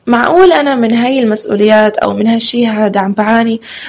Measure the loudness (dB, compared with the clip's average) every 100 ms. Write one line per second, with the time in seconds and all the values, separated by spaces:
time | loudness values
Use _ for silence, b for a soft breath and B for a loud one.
0 | -2 0 2 4 4 4 0 0 0 0
1 | 0 0 0 -2 -4 0 2 4 2 0
2 | -4 -2 0 0 -2 -2 -2 0 -2 -2
3 | -4 -2 0 0 0 -4 B B